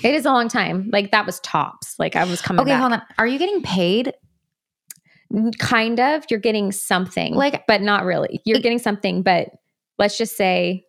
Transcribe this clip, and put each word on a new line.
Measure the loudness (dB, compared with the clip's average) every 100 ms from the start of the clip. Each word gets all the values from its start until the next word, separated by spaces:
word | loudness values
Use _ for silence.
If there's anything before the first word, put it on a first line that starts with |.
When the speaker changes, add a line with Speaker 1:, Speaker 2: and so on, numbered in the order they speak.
Speaker 1:
It | 2
is | 2
a | 2
long | 2 2
time. | -2 -2 -2 0
Like, | -2 2
that | 0 0
was | -8
tops. | -4 -2 -2 -6 -16 -4
Like, | -2
I | 0
was | 0 -2
coming | 0 2
Speaker 2:
Okay, | 2
Speaker 1:
back. | 2
Speaker 2:
hold | 2
on. | 0 -2 -2
Are | 0
you | 0
getting | 0 -2
paid? | -2 0 2 2 0 -8 _ _ _ _ _ _ _ -20 _ _ _
Speaker 1:
N-, | -2 -2 -2
kind | 0 0 2 2
of. | 2 0 -2
You're | -2
getting | 0 0 -2
something, | -4 0 0 0 -4 -2
Speaker 2:
Like, | 0 0 0 0
Speaker 1:
but | 2
not | 2 0
really. | 0 -2 -2 -4
You're | 0 0
Speaker 2:
it |
Speaker 1:
getting | 2 0
something, | -2 -2 -2 0
but | 2 2 0 -10 _ _ _ 0
let's | 0 0
just | -6 0
say | 2 2 0 -2